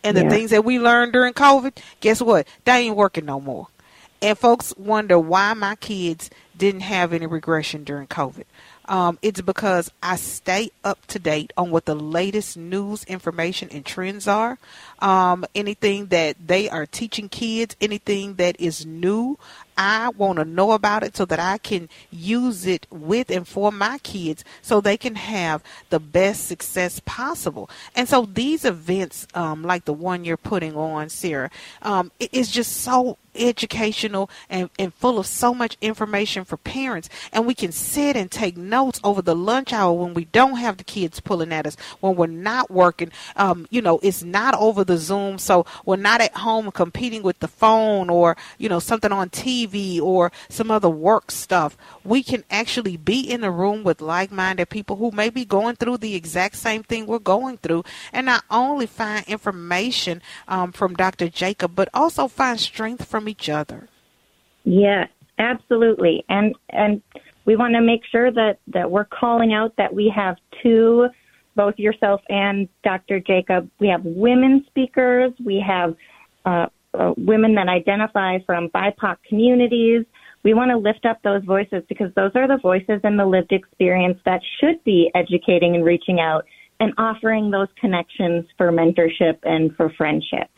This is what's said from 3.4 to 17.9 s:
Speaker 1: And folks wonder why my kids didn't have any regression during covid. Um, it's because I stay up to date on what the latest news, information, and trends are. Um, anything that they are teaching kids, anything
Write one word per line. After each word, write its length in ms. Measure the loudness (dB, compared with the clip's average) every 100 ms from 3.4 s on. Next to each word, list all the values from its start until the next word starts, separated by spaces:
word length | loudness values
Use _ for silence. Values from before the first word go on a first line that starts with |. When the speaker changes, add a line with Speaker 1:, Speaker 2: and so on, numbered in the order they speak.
| -8 -10 -12 _ _ _ -20 _
Speaker 1:
And 160 | -2 2
folks 380 | 4 4 0 -10
wonder 420 | -4 -2 4 2
why 340 | 4 2 2
my 220 | 0 -4 -6
kids 560 | -8 -4 -4 -6 -12 -20 _ -2
didn't 240 | 0 0
have 320 | -4 -2 -2
any 140 | -2 -4
regression 560 | -6 -2 -2 -2 -10
during 240 | -10 -10 -10
covid. 380 | -6 -6 -8 -20 _ -20 -20 -4
Um, 300 | 0 0 0
it's 180 | -4 -4
because 520 | -4 -2 0 0 -2 _
I 140 | -6 -4
stay 560 | -6 -8 -4 -4 -4 _
up 220 | -6 -6 _
to 120 | -6
date 340 | -2 -4 -4 -4
on 140 | 0
what 160 | -2 -2
the 80 |
latest 640 | -6 -4 -2 -2 -4 -6 -12
news, 460 | -8 -8 -6 -10
information, 680 | -10 -8 -8 -4 -6 -6 -10
and 140 | -14 -12
trends 420 | -10 -10 -8 -2
are. 300 | 0 -2 -6 -16 -20 -20 -4
Um, 480 | 2 4 4 0 -4
anything 540 | -6 -6 -2 -2 -2 0
that 400 | 0 0 -4 -2
they 200 | 0 0
are 200 | -6 -8
teaching 420 | -8 -8 -8 -10
kids, 460 | -8 -4 -2 -4 -2
anything 560 | -4